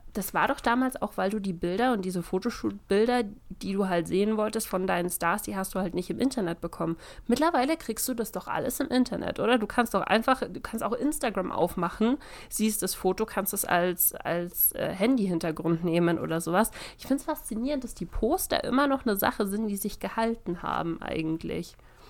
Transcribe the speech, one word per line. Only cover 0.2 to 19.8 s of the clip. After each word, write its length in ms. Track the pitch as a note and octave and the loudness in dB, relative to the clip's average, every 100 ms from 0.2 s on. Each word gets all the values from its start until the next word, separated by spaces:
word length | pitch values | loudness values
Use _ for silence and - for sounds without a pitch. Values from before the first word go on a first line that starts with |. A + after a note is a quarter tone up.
| F#3+ | -2
war 120 | - A3 | 2 2
doch 120 | C#4 | 2
damals 400 | - B3 C4 - | 2 2 2 0
auch, 100 | G#3+ - | -4 0
weil 140 | F#3+ | 0
du 100 | G#3+ | 0
die 120 | G3 | -2
Bilder 400 | E3+ F3 F#3 B3+ | -2 -2 2 2
und 120 | A3+ | 2
diese 180 | F#3 F#3 | 0 -4
Fotoshoot-Bilder, 1000 | E3+ F#3 A#3+ - A3 G3+ - G3 A3 B3 G#3 G#3 - | -2 -2 -2 -2 -4 -4 2 4 4 4 0 -6 -14
die 240 | F#3+ F#3+ | -8 -4
du 160 | G3 G3 | 0 2
halt 180 | F3 E3+ | 2 2
sehen 280 | F3+ G#3 A3 | 2 2 2
wolltest 300 | G#3+ A3 - | 0 -2 -2
von 180 | F#3 F#3 | 0 2
deinen 220 | F3+ F3+ | 0 0
Stars, 320 | - E3+ G3+ | 0 0 0
die 120 | - G3+ | -2 -4
hast 180 | F#3+ | -4
du 60 | F#3 | -2
halt 140 | F#3+ | -2
nicht 160 | E3+ F3+ | -2 -4
im 80 | E3+ | 0
Internet 400 | C4+ B3+ F3+ E3+ | 0 2 -2 -2
bekommen. 360 | E3+ - E3 E3 - - - | -6 -4 -2 -2 -8 -8 0
Mittlerweile 480 | B3 D#4 E4+ C4 D#4+ | 4 4 4 2 0
kriegst 320 | - A3 - | -2 -4 -2
du 60 | |
das 160 | A#3 A3 | -2 -4
doch 140 | - - | -6 -4
alles 300 | - - - | -2 -2 -2
im 80 | C#4 | 2
Internet, 500 | B3+ B3 - - - | 4 2 0 -4 0
oder? 180 | G#3 B3 | 2 2
Du 80 | G#3 | 2
kannst 260 | - A#3 | 0 2
doch 80 | G3 | 0
einfach, 400 | - G#3+ A3+ C4 - | 2 2 4 2 0
du 120 | F3+ | -6
kannst 240 | - A3+ | -8 -4
auch 80 | - | -2
Instagram 580 | A#3+ C4+ D4+ B3 G3+ F3+ | 0 0 0 -2 0 -2
aufmachen, 680 | - F3 - E3+ - A3 C#4+ - - - | 0 0 0 -4 2 2 2 -4 -16 -8
siehst 340 | - A3 G#3+ | 0 0 0
das 120 | F#3 | -2
Foto, 300 | - F#3 F#3+ A3 | 0 0 0 -2
kannst 260 | - G3 | -2 -2
es 100 | G3 | -2
als, 500 | - F3+ F3+ F3+ - | 2 2 2 2 0
als, 580 | - - E3+ F3 - - | 0 -2 -2 -2 0 0
äh, 160 | - D3 | 2 -2
Handy-Hintergrund 920 | F#3 A3+ C4+ F#3+ E3+ E3+ D#3+ E3 E3 | 2 2 4 2 0 0 0 2 2
nehmen 340 | F3 E3 E3+ E3+ | 2 4 4 2
oder 220 | E3 D#3+ | 0 -2
sowas. 300 | E3 F3+ A3 - - - | 2 2 2 -2 -14 -14
Ich 80 | - | -2
find's 180 | C#4 | -2
faszinierend, 580 | - D#4 - G#3+ B3+ D4 | 0 -6 -4 -4 -2 -2
dass 100 | B3 | -4
die 120 | - F3 | -8 -6
Poster 560 | - A3 F4+ - - | 0 2 2 0 0
immer 220 | - B3+ C#4+ | 2 2 2
noch 180 | C4+ A#3+ | 2 0
eine 100 | G#3 | 2
Sache 300 | A#3 - G#3 | 2 2 -2
sind, 200 | G3+ A3 | -2 -2
die 80 | |
sich 220 | G3+ | -2